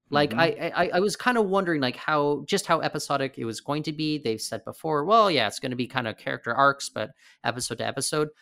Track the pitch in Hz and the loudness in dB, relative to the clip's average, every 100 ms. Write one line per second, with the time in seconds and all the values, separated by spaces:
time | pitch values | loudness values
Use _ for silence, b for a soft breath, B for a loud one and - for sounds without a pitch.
0 | _ 143 147 - 165 151 165 - 180 180 | _ 2 2 2 2 2 -4 0 0 2
1 | 202 - 254 240 202 196 180 156 127 123 | 0 0 0 2 2 2 2 0 0 -2
2 | - 151 147 147 147 196 - 160 147 151 | 0 2 2 0 0 -2 2 0 0 -4
3 | - 143 135 131 117 107 - 147 151 151 | -2 -2 -2 -4 -6 -6 -4 -4 -4 -4
4 | 156 151 123 110 - 113 - - 160 151 | -2 -2 -2 -4 -4 -8 -10 -8 -2 0
5 | 143 226 208 147 107 - 135 123 120 131 | 4 6 6 4 2 -2 -4 -4 -2 -2
6 | 117 107 - 127 - 117 139 139 - - | -4 -6 -6 -6 -2 4 4 2 -4 -6
7 | 110 b b b 120 117 - 113 110 139 | -8 b b b -4 -4 -6 -4 -4 -4
8 | 131 156 151 b | -2 0 -2 b